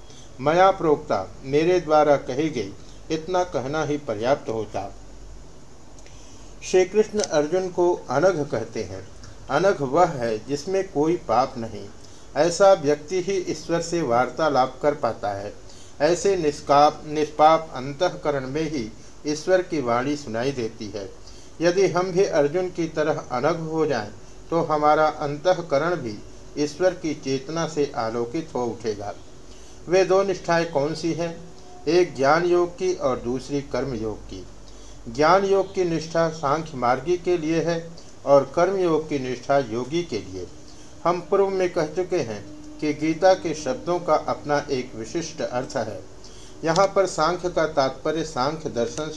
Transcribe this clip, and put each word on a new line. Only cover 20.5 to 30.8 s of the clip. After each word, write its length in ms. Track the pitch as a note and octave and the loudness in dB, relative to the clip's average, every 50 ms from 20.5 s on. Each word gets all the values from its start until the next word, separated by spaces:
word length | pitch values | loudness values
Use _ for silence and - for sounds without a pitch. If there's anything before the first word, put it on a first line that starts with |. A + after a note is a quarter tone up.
देती 420 | C3+ B2 A2+ G#2+ - - A2+ G2+ G2 | -2 -2 -4 -6 -6 -8 -10 -8 -8
है। 140 | G#2 G2 F#2+ - - - - - - - - - - | -8 -10 -10 -12 -16 -16 -18 -18 -18 -18 -14 -4 0
यदि 260 | D#3+ F3 E3+ G3 G3 | 2 2 4 4 4
हम 240 | E3+ D3 F3+ F#3 F#3+ | 4 4 2 0 0
भी 140 | E3+ F3+ G3 | 2 2 2
अर्जुन 440 | D#3 D#3+ D#3 C#3+ C#3+ D3 F#3 F#3 F3+ | 4 4 2 2 2 2 0 -2 -2
की 180 | F3+ - E3 | -2 -4 -4
तरह 260 | D#3+ - D#3+ D3+ D#3 C#3 | -2 -2 0 0 0 0
अनघ 460 | - - - B2+ B2 C3 D#3 E3+ E3 | -2 -4 -4 -2 0 0 0 0 0
हो 260 | D#3+ D#3 D#3+ D#3+ D#3 | -4 -2 0 0 2
जाएं, 260 | C#3+ C#3 A2+ G#2 G#2 - - - - - - - - | 2 0 -2 -4 -6 -10 -14 -16 -16 -16 -14 -6 -2
तो 120 | D#3+ E3+ | -2 0
हमारा 460 | D3+ - D#3 D3+ D3 D3+ D3+ D#3 D#3 | 0 2 2 4 6 6 6 6 6
अंतःकरण 880 | D3+ - - D3+ C#3+ C#3+ D3 D3 F3+ F#3 E3 E3 E3 C#3+ C#3 D#3 F3 F3+ | 4 2 0 -4 -4 -4 0 2 2 2 2 2 0 0 2 2 2 -2
भी 200 | D#3 B2+ A2+ G#2 G2+ - - - - - - - | -2 -4 -6 -8 -10 -12 -16 -16 -16 -16 -8 -4
ईश्वर 360 | C#3+ D3 C#3+ D3 - F3+ F#3 F3 | -2 -2 -2 0 2 2 2 2
की 200 | F3 - D#3+ C#3 | 0 -4 -4 -4
चेतना 540 | - - C3 C3+ C3 - - D#3+ E3 E3 | -4 -4 -2 -2 -2 -2 -4 -4 -4 -4
से 240 | D#3 - D3+ C#3+ C3+ - | -2 0 0 0 0 0
आलोकित 540 | B2+ A2+ A2+ A2+ A#2+ A#2+ A#2 C#3 E3 D#3 - - | -2 -2 -2 -2 -2 -2 -2 -4 -6 -6 -4 -4
हो 100 | B2+ B2 | -4 -2
उठेगा। 480 | A#2 G#2+ G2 - A2 G#2 G2 G#2 G2+ G2 - - - - - - - - - - - - - - | -2 -4 -4 -4 -4 -4 -4 -6 -8 -10 -10 -12 -16 -16 -16 -16 -16 -16 -16 -16 -16 -16 -12 -2
वे 180 | D3+ E3+ F#3+ F#3 | 2 4 4 6
दो 180 | E3 F#3 F#3+ G3 | 6 4 4 4
निष्ठाएं 480 | G3 F3+ - - - E3+ E3 E3+ E3 | 2 0 -2 0 2 2 2 2 2
कौन 240 | E3 C#3 | 0 0